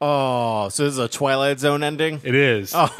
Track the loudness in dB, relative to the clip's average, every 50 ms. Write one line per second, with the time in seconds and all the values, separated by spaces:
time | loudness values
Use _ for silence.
0 | -2 0 0 0 0 0 0 0 0 0 -2 -2 -2 -2 -2 -2 -2 -2 0 -2
1 | -4 -4 -4 -2 -2 0 2 2 2 0 0 0 0 0 0 0 0 -2 -2 -2
2 | -2 -4 -4 -6 -4 0 2 4 4 4 4 2 0 -2 0 2 2 2 2 4